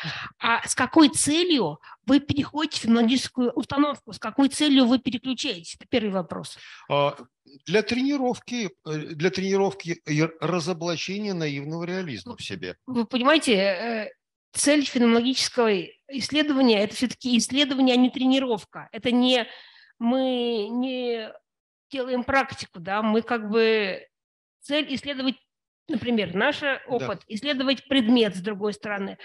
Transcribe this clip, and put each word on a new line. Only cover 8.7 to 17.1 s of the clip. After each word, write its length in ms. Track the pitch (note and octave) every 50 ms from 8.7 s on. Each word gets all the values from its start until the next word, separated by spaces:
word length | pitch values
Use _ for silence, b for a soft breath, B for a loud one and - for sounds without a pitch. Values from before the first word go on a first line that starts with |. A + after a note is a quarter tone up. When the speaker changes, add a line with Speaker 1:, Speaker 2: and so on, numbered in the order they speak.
| - _ -
Speaker 2:
э, 120 | D#3+ D#3 D#3+ - - E3
для 160 | C#3+ E3 F#3
тренировки 680 | F#3 F#3+ F#3+ F#3+ G3 G3 G3 F#3 F#3+ - - E3 E3 - -
и 160 | D#3 D3+ D3+ D#3+ D#3 D#3+ -
разоблачения 920 | - E3+ F3+ F3 C#3+ F3+ F#3 D#3 E3 F3 E3 - - F#3+ F#3+ G#3 G#3+ G3+ F#3
наивного 500 | E3+ D#3+ D3+ C#3 C#3 C#3 D3+ D#3+ E3+ F3
реализма 520 | E3+ F3+ F#3+ F#3 D#3 A#2+ F#2+ - A#3+ A3+
в 60 | - -
себе. 360 | - G2 A#2 F#2 F2+ F2 - _
Speaker 1:
Вы 180 | C4 B3 A#3+ A3+
понимаете, 460 | - - A3+ B3 C#4 D#4+ D4+ - C4+ G#3+
э, 560 | F#3 G3 G3 F#3 F3 A3 A#3 A3+ A3 G#3 - - _ _ _ _ _ _ _ -
цель 320 | - - C#4+ D4 D4+ C4+
феноменологического 840 | - - B3 A#3+ A#3 A#3 A#3 A#3 C4 C4 - - - - B3 A#3 A3 G3+ F3+ D#3+ - - _ _ -
исследования — 680 | C#4 B3+ F#3+ - C4+ D4+ D4+ D4+ C#4 C4 C4+ A#3+ A3 G3 G#3+
это 120 | G#3 -
все-таки 400 | - C4 A3